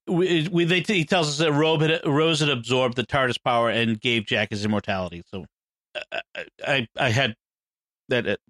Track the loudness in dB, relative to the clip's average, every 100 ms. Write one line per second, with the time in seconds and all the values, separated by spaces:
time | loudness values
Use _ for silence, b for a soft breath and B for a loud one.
0 | -4 0 2 0 0 0 2 0 0 0
1 | 2 2 0 0 0 2 2 2 2 0
2 | 0 2 2 2 0 -2 0 2 2 0
3 | -2 0 0 -2 0 2 2 2 0 0
4 | 0 0 0 0 0 -2 -2 -2 -2 -4
5 | -6 -10 -14 -14 -14 _ _ _ _ -14
6 | -10 -10 -10 -14 -16 -10 -4 -2 -2 -2
7 | 0 0 -2 -4 _ _ _ _ _ _
8 | -2 -2 0 -6